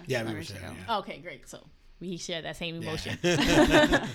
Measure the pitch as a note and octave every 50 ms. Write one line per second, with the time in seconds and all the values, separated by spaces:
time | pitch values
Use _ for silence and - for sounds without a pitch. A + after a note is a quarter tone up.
0 | E3+ - B2+ A#2+ A2+ A2 A2 G#2 - - G2 - E2+ D#2 D#2 D#2+ F#2 F#2 A3+ G3+
1 | - - D#3+ C#3+ C#3+ F3 C#3+ A#2+ - - - - - - - _ _ - - -
2 | E3+ F#3 F#3 E3 - - F3 E3 D3+ D3+ D#3 - F3+ E3+ E3 E3 D#3+ D#3+ D#3 D#3+
3 | - - - - - F3 F3 - - - F4 - - - C#4 D4+ D4+ D4 - -
4 | - - -